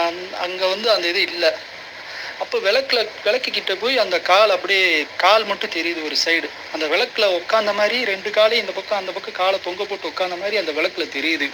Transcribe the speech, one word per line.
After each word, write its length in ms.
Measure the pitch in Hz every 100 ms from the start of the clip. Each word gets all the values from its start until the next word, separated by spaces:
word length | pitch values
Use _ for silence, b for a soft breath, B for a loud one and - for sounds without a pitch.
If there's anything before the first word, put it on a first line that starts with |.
| 170 175 185 -
அங்க 220 | 180 185 185
வந்து 220 | 196 226
அந்த 160 | 190 175
இது 140 | 190
இல்ல. 220 | 175 170 160 156 - - - - B B B B
அப்போ 180 | - 233
விளக்குல, 420 | 190 247 269 240 214 -
விளக்கு 280 | 208 254 -
கிட்ட 220 | 208 -
போய் 220 | 185 233 262
அந்த 180 | 190 175
கால் 300 | - 190 214
அப்படியே, 340 | 185 - 196 180 160 139 -
கால் 280 | 185 220
மட்டும் 260 | 202 196 214
தெரியுது 300 | 170 165 330
ஒரு 120 | 151 -
சைடு. 320 | 165 165 143 - -
அந்த 120 | 156 151
விளக்குல 380 | 180 240 - 202
உட்கார்ந்த 380 | 175 - 220 208
மாதிரி 260 | 208 208 240
ரெண்டு 260 | 220 190 202
காலையும் 340 | 208 220 233
இந்த 100 | 196 196
பக்கம் 220 | - 208
அந்த 140 | 185
பக்கம் 260 | 185 220 202
காலை 180 | 185 190
தொங்க 240 | 180 185
போட்டு 260 | 202 190 165
உட்கார்ந்த 240 | - 185 175
மாதிரி 200 | 196 208
அந்த 160 | 165
விளக்குல 340 | 147 180 180 151
தெரியுது 400 | 143 156 156 139